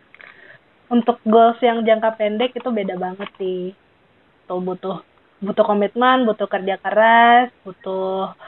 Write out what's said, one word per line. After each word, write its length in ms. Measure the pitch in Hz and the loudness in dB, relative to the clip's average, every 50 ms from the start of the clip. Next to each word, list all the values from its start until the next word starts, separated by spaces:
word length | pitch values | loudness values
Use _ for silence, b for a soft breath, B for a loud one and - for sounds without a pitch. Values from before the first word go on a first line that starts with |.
| _ _ _ b b b b b b b b b b _ _ _ _ - | _ _ _ b b b b b b b b b b _ _ _ _ -2
untuk 260 | 240 240 226 - 233 - - | -2 0 0 0 -2 -2 0
goals 340 | 220 214 233 226 233 233 - 254 | 2 4 6 6 4 4 2 0
yang 180 | 240 226 233 | 0 0 0
jangka 380 | 226 226 220 220 220 220 220 - | 0 0 0 2 0 -2 -2 -2
pendek 320 | 214 208 214 214 247 254 - | -4 -4 -2 -2 -4 -4 -6
itu 160 | 247 - 254 | -6 -6 -6
beda 300 | 233 214 196 190 185 180 | -4 -4 -4 -6 -6 -6
banget 300 | 185 185 185 196 202 202 _ - | -8 -8 -8 -10 -12 -14 _ -8
sih. 320 | 196 185 185 185 180 185 196 _ _ _ _ _ _ _ _ _ _ _ _ _ _ | -8 -6 -6 -6 -8 -10 -12 _ _ _ _ _ _ _ _ _ _ _ _ _ _
Tuh 140 | - 180 180 | -10 -8 -6
butuh, 420 | 185 185 180 185 - 190 185 175 - _ _ _ _ _ _ - | -6 -6 -8 -8 -8 -10 -10 -10 -12 _ _ _ _ _ _ -10
butuh 220 | 202 190 - - 208 | -8 -4 0 0 0
komitmen, 640 | - 208 208 202 202 - 233 247 254 254 262 254 | 2 0 0 -2 -2 -2 0 2 2 2 2 2
butuh 180 | 220 208 - 202 | 0 -2 -2 -4
kerja 300 | 196 - 196 185 190 190 | -4 -4 -4 -4 -4 -6
keras, 720 | 185 - 190 190 208 220 226 233 233 233 233 240 240 254 240 - _ - | -6 -6 -2 0 2 4 4 6 6 6 6 6 4 4 0 -4 _ -18
butuh 720 | 196 185 _ - 190 190 190 190 190 190 190 190 185 180 B B | -18 -18 _ -10 -8 -6 -6 -4 -4 -4 -4 -6 -8 -10 B B